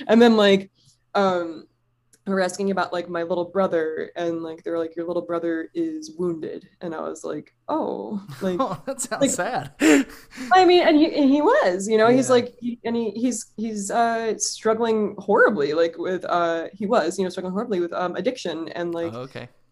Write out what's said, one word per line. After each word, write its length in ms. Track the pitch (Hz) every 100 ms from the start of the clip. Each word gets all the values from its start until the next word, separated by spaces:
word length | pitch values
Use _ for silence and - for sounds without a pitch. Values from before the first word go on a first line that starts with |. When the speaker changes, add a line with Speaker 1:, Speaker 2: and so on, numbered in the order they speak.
| -
Speaker 1:
And 140 | 220
then, 160 | 240 220
like, 340 | 202 196 196 _ _ _ _ -
um, 520 | 196 180 170 156 - _ _ _ _ _ -
they 60 |
were 80 | 190
asking 300 | 180 196 196
about, 200 | 190 175
like, 160 | 180 175
my 140 | 170
little 220 | 170 180 170
brother, 640 | 190 190 175 160 160 160 -
and, 260 | 170 165
like, 220 | 165 160
they're 160 | 170 165
like, 160 | 165 165
"Your 100 | 170
little 140 | 175
brother 460 | 165 170 170 165 160 -
is 360 | 165 156 156 156
wounded." 500 | 180 165 - - - _
And 120 | 175 160
I 60 |
was 220 | 156 156
like, 300 | 160 151 - _ -
"Oh," 560 | 311 - - 101 208 196 139
like, 160 | 190 180
Speaker 2:
<laughs> 60 | -
Oh, 160 | 185 -
that 120 | 269
sounds 200 | - -
Speaker 1:
like, 80 | 277
Speaker 2:
sad. 420 | - 185 240 147 -
<laughs> 280 | 311 285 269 - - - 254
Speaker 1:
I 120 | 370 359
mean, 160 | 359 320
and 100 | 302
he, 80 | 311 -
and 140 | 277
he 120 | 285
was, 460 | 302 554 214 180 202
you 100 | 220
know, 100 | 220
he's 180 | 254 240
Speaker 2:
Yeah. 40 | 254
Speaker 1:
like, 200 | - -
he, 200 | 240 233
and 120 | 226 233
he, 160 | 226
he's, 420 | 214 254 220 - -
he's, 340 | 220 214 196
uh, 460 | 208 233 226 226 208
struggling 760 | - - 220 220 233 220 208 -
horribly, 540 | 196 214 494 208 143
like, 240 | 156 170 170
with, 280 | 170 185 -
uh, 440 | 175 170 165 165
he 120 | - 202
was, 300 | 226 160 180
you 40 | 185
know, 40 |
struggling 240 | 185 185
horribly 260 | 185 247 190
with, 140 | 170
um, 220 | - 180 -
addiction 540 | 196 262 180 160 165
and, 240 | - 175
like, 200 | 170 170
Speaker 2:
Oh, 80 | 120
okay. 280 | 131 120 123 _ _